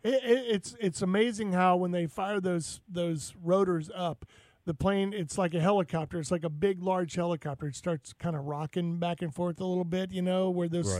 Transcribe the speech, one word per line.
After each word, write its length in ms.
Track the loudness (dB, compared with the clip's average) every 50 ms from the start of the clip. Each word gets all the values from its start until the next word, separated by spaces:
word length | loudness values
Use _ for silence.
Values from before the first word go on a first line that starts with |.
| -2
It, 100 | 0 0 2 4
it, 220 | 4 2 2 2
it's, 280 | 0 -2 -2 -2 -8 -8 -4
it's 220 | -4 -4 -2 -2
amazing 500 | 0 0 2 2 2 2 0 -2 -2 0
how 240 | 2 4 6 6 4
when 160 | 4 2 0
they 160 | 0 -2 -2
fire 320 | -2 -4 -4 -4 -2 -2 0
those, 400 | 0 0 0 0 -2 -6 -10 -14 -14
those 460 | -8 -4 -2 -2 -2 -2 -4 -6 -10 -12 -6 0
rotors 480 | 2 4 6 6 4 4 2 -2 -4 -6
up, 320 | -4 -2 -2 -4 -6 -10 -18 -20 -20 -20 _ _ _ _
the 80 | -6 -2
plane, 380 | 2 2 4 4 4 2 0
it's 260 | 0 -2 -4 -2 0
like 160 | 0 0 2 2
a 60 | 2
helicopter. 600 | 4 4 4 4 2 0 -2 -2 -2 -2 -4 -6
It's 120 | -2 -2
like 140 | -2 -2 -2
a 40 | -4
big, 320 | -2 0 0 0 0 0
large 340 | 0 0 0 0 0 -2 -2
helicopter. 520 | -2 0 0 -2 -2 -4 -6 -6 -6 -6
It 80 | -8 -8
starts 380 | -4 -4 -4 -4 -4 -6 -12 -12
kinda 260 | -6 -4 -4 -4 -2
rocking 580 | -4 -4 -4 -4 -6 -4 -2 -2 -2 0 0
back 240 | 0 -2 -2 -2 -2
and 120 | -4 -6 -4
forth 240 | -2 -2 -2 -2 -2
a 60 | -2
little 180 | 0 0 0 0
bit, 280 | 0 -2 -2 -2 -2
you 100 | -2 -2
know, 280 | 0 2 2 2 2 2
where 200 | 2 0 0 0
those, 240 | 0 0 0 0 0